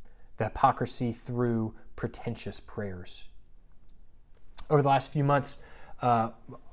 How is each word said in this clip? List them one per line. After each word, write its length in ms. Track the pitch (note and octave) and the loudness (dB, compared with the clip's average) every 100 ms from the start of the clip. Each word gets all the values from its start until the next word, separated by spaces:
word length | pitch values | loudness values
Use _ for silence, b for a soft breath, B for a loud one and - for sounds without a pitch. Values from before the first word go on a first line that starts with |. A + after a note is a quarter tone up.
| - - - - | -12 -14 -14 -4
the 80 | |
hypocrisy 680 | A2 - C3+ - B2 - B2 | -4 4 4 4 -2 0 -2
through 640 | A2+ - A#2+ A#2+ A2+ A2 b b | -2 -4 0 2 2 0 b b
pretentious 680 | - A#2 - - A2 G#2 - | -6 -6 -4 -6 -4 -6 -6
prayers. 680 | - - G2+ F2+ F2+ - - - - - - - - - - - - - - - - | -6 -6 -6 -6 -10 -10 -10 -12 -16 -18 -18 -16 -16 -16 -16 -18 -20 -16 -14 -12 4
Over 140 | D3+ | 6
the 60 | C#3 | 8
last 240 | C3+ - | 4 4
few 120 | D3+ | 2
months, 340 | C#3+ C#3+ C3+ - b b b b | 6 4 2 -6 b b b b
uh, 280 | B2+ A#2 A2+ - - - - | 4 4 4 -4 -16 -14 2